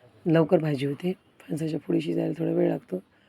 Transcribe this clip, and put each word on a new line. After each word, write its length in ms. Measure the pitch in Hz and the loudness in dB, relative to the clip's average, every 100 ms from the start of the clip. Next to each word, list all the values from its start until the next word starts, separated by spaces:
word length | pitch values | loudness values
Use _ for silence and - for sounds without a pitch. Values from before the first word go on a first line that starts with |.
| - _ 175 | -20 _ 2
लवकर 320 | 160 156 180 | 4 4 2
भाजी 280 | 156 139 139 | 2 -2 -2
होते. 260 | 143 180 | -2 -4
फणसाच्या 640 | 190 _ _ - 160 160 151 | -6 _ _ -8 -6 -4 -6
फोडी 220 | - 170 | -2 -2
शिजायला 320 | 160 165 165 160 | 0 -2 -2 -2
थोडा 140 | 165 | -2
वेळ 160 | 170 170 | 2 2
लागतो. 300 | 165 - 185 - _ | 0 -6 -10 -10 _